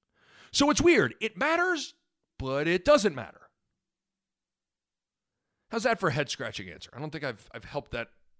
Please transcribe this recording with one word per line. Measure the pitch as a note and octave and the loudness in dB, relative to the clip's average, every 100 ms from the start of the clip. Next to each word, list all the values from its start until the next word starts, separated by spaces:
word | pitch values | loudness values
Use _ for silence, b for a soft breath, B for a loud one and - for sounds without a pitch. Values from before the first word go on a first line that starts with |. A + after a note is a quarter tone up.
| _ b b b b | _ b b b b
So | - C#4+ | 0 2
it's | - | 4
weird. | D#4+ C#4 C3 - | 6 6 4 0
It | A3 F3 | -6 -2
matters, | C#4 E4 F4+ E4 B3 - _ _ _ - | 0 2 0 -2 -6 -14 _ _ _ -10
but | C3 C#3 D3+ | -4 -2 0
it | F#3 C4+ | 2 4
doesn't | D4 G3 C3+ | 4 4 -2
matter. | F#2+ - - _ _ _ _ _ _ _ _ _ _ _ _ _ _ _ _ _ _ _ _ _ - | -10 -16 -20 _ _ _ _ _ _ _ _ _ _ _ _ _ _ _ _ _ _ _ _ _ -8
How's | A3+ | -2
that | G#3 A3+ | 0 0
for | F3 | 0
a | |
head-scratching | C3 C#3 - A#2 - F#2 | 0 -2 -6 -8 -10 -12
answer? | D#2 - A#2+ | -16 -16 -12
I | |
don't | D3+ | -10
think | D3+ | -8
I've, | C#3 G#2+ - | -10 -10 -14
I've | A#2 - | -16 -12
helped | D3 - | -12 -8
that, | A#2+ A#2 _ _ _ | -10 -10 _ _ _